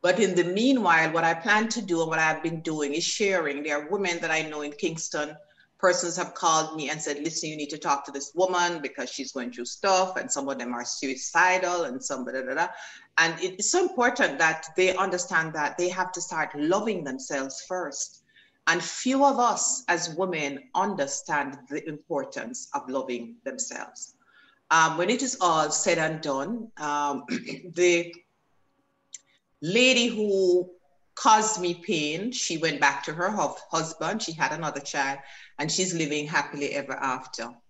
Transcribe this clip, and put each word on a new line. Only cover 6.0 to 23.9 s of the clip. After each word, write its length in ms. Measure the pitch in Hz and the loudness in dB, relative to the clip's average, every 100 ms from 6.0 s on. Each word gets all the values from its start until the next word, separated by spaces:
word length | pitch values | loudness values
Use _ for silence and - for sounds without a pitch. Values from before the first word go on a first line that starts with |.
| 175 170 | 0 -2
have 180 | 170 - | -4 0
called 400 | 175 160 156 156 | 4 4 2 -4
me 140 | 139 | -6
and 100 | 156 | -4
said, 220 | 156 143 | -4 -4
"Listen, 260 | 156 160 156 | -4 -4 -6
you 80 | 151 | -8
need 140 | 147 | -8
to 60 | 151 | -6
talk 260 | 170 139 - | 0 -2 -2
to 60 | |
this 220 | 139 135 165 | -10 -10 0
woman 460 | 185 180 175 170 | 2 4 2 0
because 280 | 135 - 123 | -6 -6 -8
she's 220 | - 131 | -6 -8
going 200 | 135 120 | -6 -8
through 140 | 123 120 | -8 -10
stuff," 500 | - 202 190 185 - | -2 2 4 4 -2
and 160 | - | -4
some 160 | - 135 | -4 -4
of 120 | 131 | -4
them 140 | 120 | -4
are 120 | 120 123 | -6 -6
suicidal 1000 | - 139 127 - 170 180 185 180 175 156 | -6 -4 -6 -2 4 4 4 2 0 -2
and 180 | 127 | -4
some 200 | - 135 | -6 -6
da, 100 | 123 | -4
da, 200 | 131 123 | -6 -4
da. 140 | 139 180 - - - - - | -2 -2 -4 -16 -18 -6 2
And 180 | 165 165 | 2 2
it's 300 | 180 - 214 | -4 -2 0
so 100 | 349 | 2
important 560 | 392 - 240 233 185 139 | 2 2 2 4 0 4
that 300 | 160 160 - - | 2 2 -6 2
they 180 | 185 185 | 2 4
understand 580 | 190 175 - 170 160 | 0 0 0 0 0
that 240 | 156 147 - | -2 -4 0
they 120 | 175 | -2
have 220 | 180 185 | 0 -4
to 100 | 180 | -4
start 340 | - 165 151 147 | -6 -4 -4 -2
loving 480 | 151 190 214 190 | 2 2 2 -4
themselves 600 | 143 131 - 143 135 - - | -4 -8 -4 -4 -4 -8 -8
first. 560 | 185 165 139 - - _ _ _ _ - | -6 -6 -6 -10 -10 _ _ _ _ 0
And 160 | 170 | 0
few 420 | 170 - 247 269 277 | 0 -4 0 6 6
of 140 | 226 | 6
us 440 | 240 214 - - - | 2 2 0 -2 0
as 240 | 175 170 | 0 0
women 580 | 156 185 165 147 139 - - | -2 -2 0 -2 -4 -6 -2
understand 800 | 196 185 139 - - 151 139 135 - | 0 0 -2 -4 -2 -2 -2 -8 -8
the 180 | 143 - | -8 -6
importance 800 | 151 _ 156 127 - 113 123 - 143 | -12 _ -4 -4 -8 -8 -10 -8 -8
of 120 | 127 | -4
loving 500 | 131 127 123 117 - | -4 -2 -6 -8 -10
themselves. 680 | - - - - - | -10 -6 -8 -8 -12